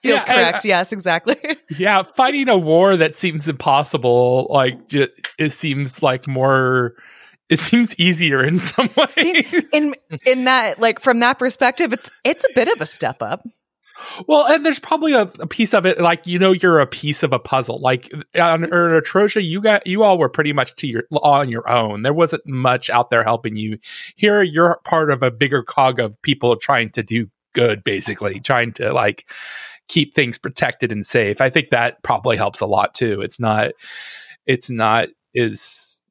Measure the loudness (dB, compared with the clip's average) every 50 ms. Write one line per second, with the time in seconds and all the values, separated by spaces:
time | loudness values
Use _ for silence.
0 | 2 2 0 0 2 0 2 2 2 2 0 -2 -2 0 0 0 0 -2 -6 -4
1 | -2 -2 -2 -2 0 -2 -4 -2 -4 -8 -8 -8 _ _ -6 -2 0 2 2 2
2 | 0 -2 _ 0 2 2 2 0 2 2 2 2 4 4 4 4 6 6 4 4
3 | 2 0 0 -2 -4 -2 -2 -2 -4 -4 -6 -2 0 2 2 2 2 0 -4 -2
4 | 0 2 4 4 4 4 2 0 -2 0 0 2 2 0 -2 -6 -14 _ 0 0
5 | 0 0 _ _ -16 -16 -6 -4 -4 -4 -4 -4 -4 -4 -2 -2 -4 -6 -6 -2
6 | 0 0 0 0 -4 -6 -4 0 2 2 2 2 2 2 2 0 0 -2 -6 _
7 | -20 -20 -20 -20 -20 -20 _ _ _ _ 0 0 0 0 0 0 -2 -2 -2 0
8 | 0 0 2 0 0 0 2 2 2 2 0 0 -2 -2 -2 -2 -2 0 2 0
9 | 0 0 0 0 0 2 0 0 -2 0 -2 -4 -2 0 -2 0 0 -2 -4 -8
10 | _ _ -14 -2 0 0 0 2 2 2 2 2 0 -2 -2 0 0 0 0 0
11 | 0 0 2 2 2 0 0 0 -2 -4 -2 0 0 0 0 0 -2 -2 -2 -4
12 | -6 -10 _ _ _ -2 -2 0 -2 0 2 2 2 2 0 -2 -4 -8 -6 -4
13 | -6 -6 -6 _ -8 -8 -8 -8 _ -20 _ _ _ _ _ _ _ _ _ -20
14 | -18 -16 -16 -14 -2 2 2 4 4 4 2 2 2 0 -2 -2 -2 -4 -2 0
15 | 0 2 2 2 2 0 -4 -12 -12 -10 -2 -2 -2 2 2 2 2 2 2 4
16 | 2 2 2 0 -4 -6 0 2 4 4 4 4 4 4 6 4 4 2 -2 -8
17 | -4 -4 -2 -2 0 0 0 -2 -2 -2 -2 -2 -2 -2 -8 -2 0 0 0 0
18 | -4 -12 -16 -16 -16 _ _ 2 2 2 2 0 -2 -2 0 0 2 4 4 2
19 | 2 2 0 2 2 2 2 -2 -2 -2 -4 0 2 2 2 2 0 -2 0 2
20 | 4 4 4 4 2 0 0 0 -2 0 0 -2 -2 -2 _ -10 -8 -6 -6 -6
21 | -6 _ -4 0 2 4 4 4 2 0 -4 -6 -4 0 0 0 0 -2 -4 -4
22 | -2 -2 2 2 2 0 0 -6 -8 -6 -6 -2 0 0 0 0 -2 0 0 0
23 | 0 2 0 0 2 2 -2 -2 -2 -8 -8 -6 -8 -8 -8 -10 _ -18 -18 -16
24 | -18 -18 _ _ 0 2 4 2 2 0 2 2 4 2 2 0 _ -2 0 0
25 | 2 2 0 0 0 -2 0 0 -2 0 0 -2 -4 -2 0 2 2 2 2 0
26 | -4 -4 -4 _ -4 -4 -2 0 2 0 0 0 0 0 0 0 0 -4 -6 -8
27 | -8 -4 -4 -4 -4 -6 _ _ _ _ _ 0 2 2 0 -2 -4 -4 -4 -4
28 | -4 -6 -8 -6 -6 -6 -6 -6 -4 -2 0 0 0 -2 -6 -6 -4 -2 -2 0
29 | 0 -2 -2 -4 -14 _ -20 -18 -18 -16 -16 -18 -18 -18 -20 -20 _ -4 -2 -2
30 | -2 0 -2 -2 -2 -2 -4 -8 -10 -8 -4 -2 -4 -4 -2 _ -6 -4 -4 -6
31 | -6 -2 0 0 0 0 0 0 0 0 2 0 0 _ 0 0 0 -2 -4 _
32 | _ -2 -2 -2 0 -2 0 0 0 -4 -2 -4 -4 0 0 0 0 0 _ -2
33 | -2 -2 -2 -4 -6 -8 -8 -4 -2 0 0 0 0 -2 -4 _ -18 -18 -18 -18
34 | -18 -18 -20 -20 -20 -20 -20 _ _ -2 -2 -2 -2 -8 -4 0 2 2 2 2
35 | 0 -2 _ _ _ _ _ -2 -2 -2 -4 -6 -10 -10 -10 -10 -12 -12 -16 -20
36 | _ _